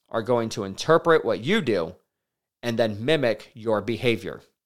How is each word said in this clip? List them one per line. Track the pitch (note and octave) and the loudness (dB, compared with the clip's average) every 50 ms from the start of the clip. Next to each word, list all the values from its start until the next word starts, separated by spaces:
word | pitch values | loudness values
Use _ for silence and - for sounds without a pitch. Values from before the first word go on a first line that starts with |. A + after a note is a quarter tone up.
| _ - | _ -6
are | - A2+ G#2+ | -6 -4 -2
going | A#2 B2 A#2 A2+ | 0 0 0 0
to | A2 - A#2 G2 | -2 -6 -6 -8
interpret | G2 F#2+ - - D#3 D#3+ E3 - E3+ D#3+ D3+ - | -8 -8 -4 2 4 4 4 6 4 4 4 4
what | A#2 G#2 F#2+ A2 | 0 -2 -2 0
you | D3+ G#3+ A3+ | 0 0 0
do | D#3 A#2+ G#2 F2 E2 E2+ - _ _ _ _ _ _ _ _ _ _ _ _ _ | 0 0 0 0 -2 -4 -8 _ _ _ _ _ _ _ _ _ _ _ _ _
and | - A#2+ A#2 | -6 -4 0
then | A2 A#2 A2 G#2 G#2 A#2 | 0 0 0 0 -4 0
mimic | C#3+ D#3+ D#3 C3 A#2 G#2+ - - - - | 0 0 2 2 0 -2 -2 -6 -20 -16
your | A2 G#2+ A2+ G#2+ G#2 | -8 -4 -2 -2 -2
behavior. | F#2+ A2+ A2+ G2+ B2+ A#2+ A2+ G#2+ G2 D#2+ - - - _ _ _ _ | 0 -4 -4 -2 0 0 0 0 -4 -10 -12 -12 -16 _ _ _ _